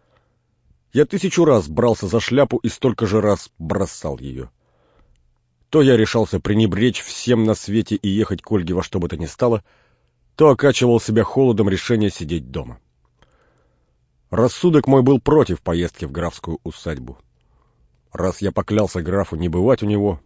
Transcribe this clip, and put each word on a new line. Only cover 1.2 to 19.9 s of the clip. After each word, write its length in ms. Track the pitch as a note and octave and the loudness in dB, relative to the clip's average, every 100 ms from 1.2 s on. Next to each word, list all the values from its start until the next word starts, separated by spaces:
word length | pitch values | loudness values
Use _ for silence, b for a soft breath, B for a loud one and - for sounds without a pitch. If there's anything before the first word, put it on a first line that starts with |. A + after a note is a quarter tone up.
| F#3 F3 D#3 | -2 2 4
раз 240 | A#2 D2+ | 4 0
брался 380 | D#2 A#2 G#2+ F#2 | 0 0 0 -2
за 120 | A2 | -2
шляпу 380 | - B2+ C3+ B2 | 0 0 0 0
и 100 | A2 | -4
столько 380 | - B2+ - G#2+ | -2 -2 0 0
же 160 | G#2+ | 0
раз 280 | G#2 F#2+ - - | 0 -2 -4 -12
бросал 600 | D#2+ F#2+ F2+ - D2+ C2 | -6 -4 -6 -8 -10 -10
её. 300 | C2+ B1+ A#1+ _ _ _ _ _ _ _ _ _ _ _ - | -12 -12 -16 _ _ _ _ _ _ _ _ _ _ _ -2
То 120 | D#3+ | 4
я 160 | C3+ A#2 | 6 6
решался 420 | G#2+ A#2 G#2 F#2+ | 4 0 -2 -2
пренебречь 640 | - G#2 G#2+ F#2 B2 - | 0 0 2 2 0 -2
всем 440 | - - A#2+ A#2 A2 | -10 -8 0 2 2
на 100 | G#2 | -2
свете 400 | - A2 - G2+ | -2 -4 -2 -4
и 120 | G2+ | -2
ехать 360 | G2+ G#2+ - | -2 -2 -4
к 80 | - | -4
Ольге 240 | G#2 E2+ F2+ | -4 -2 -4
во 80 | |
что 160 | - F#2+ | -4 -4
бы 100 | E2+ | -6
то 80 | D2+ | -6
ни 80 | E2+ | -8
стало, 380 | - B2 A2 - _ _ _ _ _ _ - | -2 0 0 -4 _ _ _ _ _ _ 2
то 140 | D#3 | 4
окачивал 500 | B2 C#3+ - B2 A#2 | 4 2 2 2 2
себя 240 | - A2 | 2 0
холодом 440 | G2+ C3 C3 G#2+ G2+ | 0 2 2 2 0
решения 440 | F#2+ - A2+ G#2 | 0 0 0 0
сидеть 400 | - D2+ E2+ B1+ | -4 -6 -6 -6
дома. 260 | C#2+ A#1+ A#1+ _ _ _ _ _ _ _ _ _ _ _ _ _ _ - | -12 -12 -16 _ _ _ _ _ _ _ _ _ _ _ _ _ _ -6
Рассудок 560 | - A#2+ - F3+ D3+ C3+ | 0 0 2 2 4 6
мой 160 | C3+ | 4
был 180 | C3 C3+ | 6 2
против 420 | - D3+ A#2+ E2 | 2 2 2 -2
поездки 440 | - E2+ E2+ - D#2 | -4 -4 -4 -6 -10
в 60 | |
графскую 480 | E2+ E2+ - - D#2+ | -8 -8 -8 -10 -10
усадьбу. 540 | E2 - E2+ C#2 A#1+ - _ _ _ _ _ _ _ _ _ | -10 -12 -10 -10 -12 -20 _ _ _ _ _ _ _ _ _
Раз 280 | - F#2 - | -6 -4 -4
я 120 | G2 | -4
поклялся 500 | - - G#2 G2 F2+ | -4 -2 0 -2 -4
графу 340 | E2 G2 F#2 D#2+ | -4 -4 -4 -4
не 140 | F2 | -4
бывать 320 | F2 A2 B2 | 0 2 2
у 60 | |
него, 340 | G#2 | 0